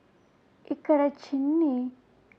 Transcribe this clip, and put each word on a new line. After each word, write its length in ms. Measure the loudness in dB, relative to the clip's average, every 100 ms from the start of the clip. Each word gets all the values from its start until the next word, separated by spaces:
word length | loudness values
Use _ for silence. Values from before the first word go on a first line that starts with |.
| _ _ _ _ _ _ -12
ఇక్కడ 300 | -6 0 2
చిన్ని, 920 | 2 -4 -6 -4 0 2 2 0 -4 -10 _ _ _